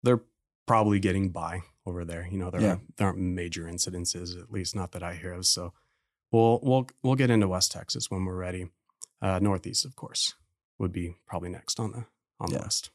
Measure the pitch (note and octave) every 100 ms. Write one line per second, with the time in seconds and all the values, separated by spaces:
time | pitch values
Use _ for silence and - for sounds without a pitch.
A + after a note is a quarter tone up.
0 | B2 B2 - _ _ _ - A2+ G#2 G2+
1 | G2 F#2+ G2 F2 E2 F2+ - _ - F2+
2 | E2+ E2+ F2 F#2+ F2+ F2+ G#2+ F#2 - -
3 | G2+ F#2 F#2 F2+ F2 E2+ E2 E2+ - F2+
4 | F2 F2 F2+ F2 F2 G2+ F2+ G#2+ F2+ F2+
5 | F2 F2 F2+ F2+ F2+ - F2 _ _ _
6 | _ _ _ A#2 A2+ A#2+ C#3 C3 C3 _
7 | C3 C3 C3 A2+ G2 F2+ - F2 D#2+ -
8 | - F#2+ F#2 F#2 F2+ F#2 F2+ _ _ _
9 | - _ G2 F#2 G2+ F#2+ - - C3+ -
10 | - - - - _ _ _ _ F#2 F2
11 | E2+ E2+ _ F2 F2 F2+ - - A2 A2+
12 | A#2 _ _ _ - - - - -